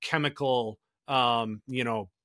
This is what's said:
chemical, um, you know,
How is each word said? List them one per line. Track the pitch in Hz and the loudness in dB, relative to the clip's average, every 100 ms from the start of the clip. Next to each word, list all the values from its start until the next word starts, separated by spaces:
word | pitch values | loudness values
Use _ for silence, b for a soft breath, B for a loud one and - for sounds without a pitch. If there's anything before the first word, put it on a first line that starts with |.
chemical, | - 160 143 143 139 123 110 104 _ _ - | -2 0 0 0 0 0 -2 -8 _ _ -2
um, | 135 123 120 110 104 - | 2 4 2 0 -6 -6
you | 127 | -4
know, | 120 110 95 _ | -2 -2 -6 _